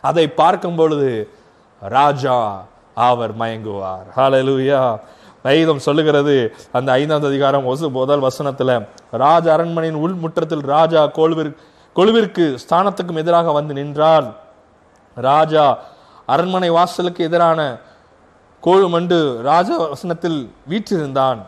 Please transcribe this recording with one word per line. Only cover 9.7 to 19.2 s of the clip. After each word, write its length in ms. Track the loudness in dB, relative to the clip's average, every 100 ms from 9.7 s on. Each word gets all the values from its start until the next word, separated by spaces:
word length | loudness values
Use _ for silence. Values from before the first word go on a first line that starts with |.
| -4 -4 -4
உள் 140 | -4
முற்றத்தில் 460 | -4 -6 -4 -4 -6
ராஜா 480 | -2 2 2 2 0
கொலுவிற்-, 500 | 2 0 0 -4 -8 -20 _ _ 2
கொலுவிற்கு 600 | 4 4 0 0 -2 -2 0
ஸ்தானத்துக்கும் 480 | 0 0 -2 -6 -4
எதிராக 360 | 2 2 2
வந்து 220 | -2 -2
நின்றார்." 600 | -8 -8 0 4 4 2 -10 -20 _ _ _ _ _ _
ராஜா 640 | -6 0 2 2 4 2 2 -6 -20 _ -20 -2
அரண்மனை 420 | -2 0 -2 0
வாசலுக்கு 560 | 2 0 0 -6 -4
எதிரான 520 | -2 2 2 2 -2 -8 -16 _ _ _ _ _ _ _
கோழுமண்டு 800 | 2 4 4 0 0 0